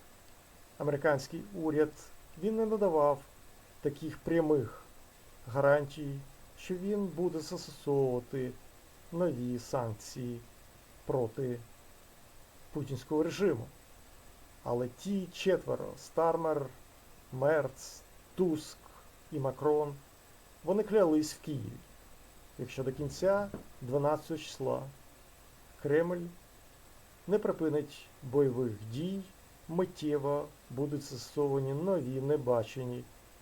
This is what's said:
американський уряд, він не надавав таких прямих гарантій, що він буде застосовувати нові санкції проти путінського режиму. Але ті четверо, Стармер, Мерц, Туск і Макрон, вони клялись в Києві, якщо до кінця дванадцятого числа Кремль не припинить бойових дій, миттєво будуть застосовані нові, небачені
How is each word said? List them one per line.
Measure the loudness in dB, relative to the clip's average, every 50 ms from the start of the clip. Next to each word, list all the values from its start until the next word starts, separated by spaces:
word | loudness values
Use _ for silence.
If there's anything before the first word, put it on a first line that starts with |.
| -20 -20 -20 -20 -20 -20 -20 -20 -20 -20 -20 -20 -20 -18 -12
американський | -4 -2 0 0 2 4 4 4 2 0 -4 -8 -10 -10 -8 -6
уряд, | -4 -2 2 4 4 4 4 0 -6 -18 -20 -20 -20 -20 -20 -10 -4 -2
він | 0 0
не | 2 2
надавав | 2 2 2 2 4 4 6 6 4 4 2 -4 -12 -20 -20 -20 -20 -20 -20 -20 -20 -10 -4
таких | -4 -4 -4 -4 -6 -8 -8
прямих | -6 -2 0 2 4 4 4 4 4 2 0 -6 -12 -18 -20 -20 -20 -20 -20 -20 -20 -20 -20 -20 -18 -10
гарантій, | -4 0 4 6 6 6 6 4 0 -6 -8 -8 -6 -8 -8 -10 -14 -18 -20 -20 -20 -20 -12
що | -8 -6 -4
він | -4 -2 -2 0 0 -2
буде | -2 -2 -2 -2 -2 -2 -4
застосовувати | -6 -6 -8 -10 -10 -12 -16 -6 -2 0 2 4 4 2 2 0 -4 -4 -4 -4 -4 -4 -6 -10 -16 -20 -20 -20 -20 -20 -20 -20 -14 -8
нові | -2 0 0 0 0 -2 -2 -4 -4 -4
санкції | -4 -4 -2 -2 -2 -4 -6 -8 -10 -12 -10 -8 -8 -8 -8 -10 -12 -16 -20 -20 -20 -20 -20 -20 -20 -20 -20 -10 -6
проти | -2 0 0 0 -2 -2 -4 -4 -4 -4 -6 -10 -14 -20 -20 -20 -20 -20 -20 -20 -20 -20 -20 -20 -20 -20 -20 -20 -20 -20 -20 -16 -10 -8
путінського | -6 -6 -6 -6 -8 -4 0 2 2 2
режиму. | 0 0 0 2 2 2 0 -4 -10 -14 -20 -20 -20 -20 -20 -20 -20 -20 -20 -20 -20 -20 -20 -20 -20 -20 -10 -4
Але | -2 -2 -2 -2
ті | -4 -6 -8 -4 -2 -2 -2 -2 -6 -8
четверо, | -2 2 2 2 2 2 -2 -4 -4 -4 -8 -12
Стармер, | -14 -16 -6 0 2 4 4 4 2 0 0 0 0 -2 -6 -10 -16 -20 -20 -20 -20 -20 -20 -20 -20 -16 -12 -2
Мерц, | 2 4 4 4 4 2 0 -4 -10 -16 -16 -16 -18 -20 -20 -20 -20 -20 -6 -2
Туск | 0 2 2 2 0 -4 -8 -16 -18 -20 -20 -20 -20 -20 -20 -20 -20 -12 -8
і | -6 -4
Макрон, | -2 -2 -2 0 2 4 4 4 2 0 -4 -10 -16 -20 -20 -20 -20 -20 -20 -20 -20 -20 -20 -6 -2
вони | 0 2 2 2
клялись | 4 4 6 6 6 6 4 4 0 -4
в | -10
Києві, | -8 -6 -6 -6 -6 -8 -10 -12 -16 -20 -20 -20 -20 -20 -20 -20 -20 -20 -20 -20 -20 -16 -12 -10
якщо | -10 -8 -6 -6 -4
до | -4
кінця | -4 -4 -6 -8 -4 0 2 4 4 4 2 -2 -8 -12 -14 -16 -16 -12
дванадцятого | -4 -2 0 2 2 2 2 0 -2 -4 -8 -6
числа | -8 -10 -8 -4 -2 -2 -2 -2 -4 -8 -14 -18 -20 -20 -20 -20 -20 -20 -20 -20 -20 -20 -20 -20 -20 -20 -12 -6
Кремль | 0 2 4 4 4 2 -2 -4 -6 -10 -12 -16 -20 -20 -20 -20 -20 -20 -20 -20 -20 -20 -20 -20 -20 -20 -20 -14 -2
не | 2 2 2
припинить | 2 2 0 0 2 2 2 2 0 -2 -8 -16 -20 -20 -18 -14 -6
бойових | 2 4 6 6 6 4 2 0 0 -2 -4 -8 -8
дій, | -6 -4 -4 -2 -4 -6 -8 -10 -16 -20 -20 -20 -20 -18 -10
миттєво | -4 0 0 0 0 -2 -4 -2 0 0 0 2 0 0 0 -2 -6 -10 -18 -18 -8
будуть | -4 -4 -2 -2 -2 -4
застосовані | -6 -8 -10 -12 -12 -6 -2 0 2 2 2 0 0 0 -2
нові, | -2 0 0 0 0 0 -2 -2 -2
небачені | 0 0 0 2 2 2 2 2 2 -2 -6 -8 -6 -6 -6 -8 -10 -14 -18 -20 -20 -20 -20 -20